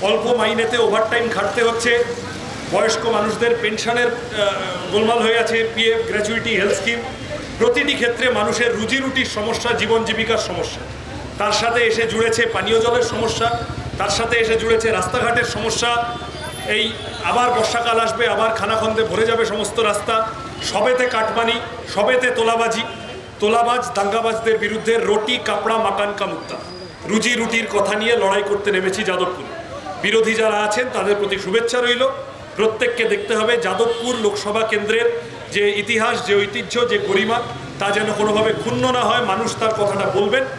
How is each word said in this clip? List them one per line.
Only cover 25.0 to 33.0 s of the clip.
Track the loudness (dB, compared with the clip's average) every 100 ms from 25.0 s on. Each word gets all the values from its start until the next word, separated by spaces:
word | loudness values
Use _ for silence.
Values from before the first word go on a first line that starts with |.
| 2 2 2 -2 -2
কাপড়া | -2 0 2
মাকান | 2 0 -2 -2
কা | -4
মুদ্দা, | -4 -8 -10 -12 -14 -14 -12 -2
রুজি | 0 2
রুটির | 0 0 -2 0
কথা | 0 0 0
নিয়ে | 2 2
লড়াই | 2 2 0
করতে | 0 0
নেমেছি | 0 0 -2
যাদবপুর। | -2 0 -2 -4 -10 -12 -12 -12 -10 -4
বিরোধী | 0 2 2
যারা | 2 2 2
আছেন | 0 0 0
তাদের | -2 0 0
প্রতি | 0 -2
শুভেচ্ছা | 0 0 0 0
রইল। | 0 2 0 -2 -10 -14 -10 -2
প্রত্যেককে | 0 0 -2 0